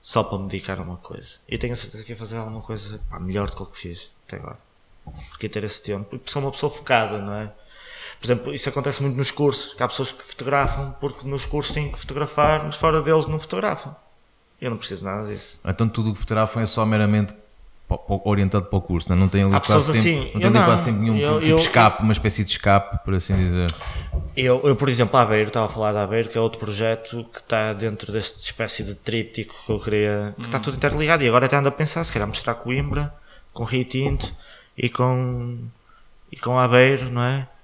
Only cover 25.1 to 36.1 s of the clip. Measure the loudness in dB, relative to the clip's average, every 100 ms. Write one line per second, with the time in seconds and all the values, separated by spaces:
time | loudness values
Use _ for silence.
25.1 | 6 6 4 2 0 -2 0 0 0 0
26.1 | 0 -2 0 0 -2 -8 -2 -2 -2 -6
27.1 | -10 -10 -16 -4 -2 0 -2 -4 -6 -6
28.1 | -6 -6 -8 -12 -8 -6 -6 -8 -8 -4
29.1 | -4 -4 -8 -10 -12 -4 -4 0 2 2
30.1 | 0 -4 -8 -6 -4 -4 -2 -2 0 2
31.1 | 4 6 4 4 4 2 0 -4 -2 -2
32.1 | -2 -2 -4 -4 -6 -2 -2 -2 -2 -4
33.1 | -8 -20 -20 -20 -8 -2 -2 -2 -2 0
34.1 | -2 -4 -10 -18 -20 _ -4 -4 0 2
35.1 | 2 0 -4 -6 -8 -12 -16 _ -20 -20